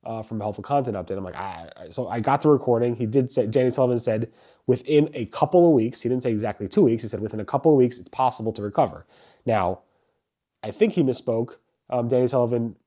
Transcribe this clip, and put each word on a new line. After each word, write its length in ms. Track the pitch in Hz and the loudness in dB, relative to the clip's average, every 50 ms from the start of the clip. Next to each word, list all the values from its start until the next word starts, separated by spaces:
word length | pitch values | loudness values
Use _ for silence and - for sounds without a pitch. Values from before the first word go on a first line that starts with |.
| _ | _
uh, 160 | 117 113 113 | -10 -10 -10
from 200 | 107 - 117 107 | -10 -8 -8 -6
a 20 | 101 | -6
Helpful 220 | 107 101 - 101 | -6 -6 -8 -6
Content 320 | - 143 143 135 123 104 98 | -2 0 0 0 0 -4 -6
Update." 180 | 90 - 98 | -6 -6 -8
I'm 80 | 98 98 | -8 -8
like, 140 | 90 85 - | -10 -10 -10
"I, 320 | 95 98 92 82 82 82 - - | -12 -12 -12 -14 -16 -18 -20 -20
I," 120 | 90 82 | -18 -14
so 200 | 85 - 104 90 | -10 -8 -8 -6
I 100 | 95 120 | -6 -4
got 220 | 110 135 135 143 | 0 0 0 2
the 80 | - 151 | 6 4
recording. 440 | 147 131 - - 120 117 120 123 120 | 4 4 4 2 0 2 2 0 -2
He 120 | 117 123 | -2 -4
did 260 | 107 110 139 131 123 | 0 2 0 0 0
say, 160 | - - 117 107 | 0 -2 -2 0
Danny 220 | 110 139 127 127 | 2 2 2 2
Sullivan 300 | 123 - 131 123 123 120 | 2 2 0 2 0 0
said, 300 | 113 - 110 110 117 - _ _ _ _ _ _ _ - | -2 -2 -2 -2 -4 -8 _ _ _ _ _ _ _ 0
"Within 420 | 127 123 - - 156 147 151 151 - | 0 0 0 2 2 2 2 2 -2
a 140 | 131 117 - | -8 -8 -8
couple 380 | - - - 143 - 180 175 | -2 -2 -2 4 6 6 6
of 80 | 170 156 | 8 6
weeks," 280 | 127 110 120 - - | 4 4 0 -4 -6
he 80 | - 120 | -4 -2
didn't 140 | 123 127 123 | -2 -2 -2
say 80 | 127 | -2
exactly 360 | 113 104 107 110 101 - 107 98 | -2 -2 -4 -4 -6 -6 -8 -2
two 140 | - 214 | 2 4
weeks, 220 | 196 123 117 110 110 | 4 4 4 2 -4
he 60 | 110 | -8
said, 120 | - 98 | -8 -6
"Within 180 | 104 107 - 107 | -6 -6 -6 -8
a 60 | 107 | -8
couple 260 | - - 135 - 165 | -4 -4 0 4 4
of 60 | 151 139 | 6 6
weeks, 220 | 123 120 123 - | 4 4 2 -6
it's 100 | - - | -18 -16
possible 420 | - - 131 127 - - 110 110 | -4 -2 0 0 0 -2 -6 -6
to 100 | 107 - | -6 -4
recover." 440 | 104 104 101 - 147 104 - - - _ _ _ _ _ _ _ _ | -8 -6 0 0 0 0 -2 -10 -20 _ _ _ _ _ _ _ _
Now, 340 | - 113 104 92 87 95 - _ _ _ _ _ _ _ _ _ _ _ _ _ _ _ _ | -2 0 0 0 -2 -4 -6 _ _ _ _ _ _ _ _ _ _ _ _ _ _ _ _
I 100 | - 110 | -12 -12
think 200 | 101 - 214 226 | -2 0 0 0
he 120 | - 185 151 | 2 0 0
misspoke. 520 | 131 123 - - - 117 113 120 - - _ _ _ _ _ _ _ | 0 0 -2 -2 -4 -2 -2 -4 -6 -10 _ _ _ _ _ _ _
Um, 200 | 127 123 120 120 | -4 -4 -2 0
Danny 180 | 131 123 127 120 | 0 2 2 2
Sullivan 480 | 139 127 123 117 120 117 117 117 98 _ _ | 2 0 0 2 0 -2 -4 -4 -8 _ _